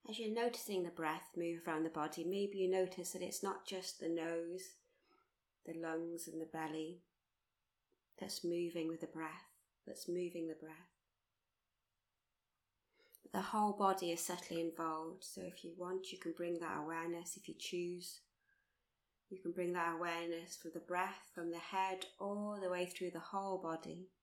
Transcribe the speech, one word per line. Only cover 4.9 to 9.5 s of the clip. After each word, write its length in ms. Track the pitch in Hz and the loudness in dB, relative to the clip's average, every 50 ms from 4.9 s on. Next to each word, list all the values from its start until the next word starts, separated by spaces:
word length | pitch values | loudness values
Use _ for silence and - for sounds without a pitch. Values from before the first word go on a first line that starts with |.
| _ _ _ _ - _ _ _ _ _ _ _ _ _ _ | _ _ _ _ -20 _ _ _ _ _ _ _ _ _ _
the 60 | 175 | -6
lungs 560 | 165 165 165 165 160 165 165 170 170 165 - 165 | -4 -2 0 0 0 0 0 0 -2 -4 -4 -4
and 120 | 160 165 | -4 -4
the 60 | 160 | -4
belly 540 | 160 - 160 160 156 156 160 160 160 180 175 - _ _ _ _ _ _ _ _ _ _ _ _ _ _ _ _ _ _ _ _ _ _ - | -2 -2 -2 0 0 0 0 -2 -2 -4 -10 -14 _ _ _ _ _ _ _ _ _ _ _ _ _ _ _ _ _ _ _ _ _ _ -8
that's 240 | 190 202 - - - | -6 -4 -4 0 0
moving 420 | 170 170 170 175 170 165 170 160 | 2 2 4 2 2 2 0 0
with 140 | 160 165 165 | 0 0 -2
the 60 | 170 | -4
breath, 420 | 165 - 160 160 156 160 180 - - | -6 -4 -4 -4 -4 -6 -10 -14 -18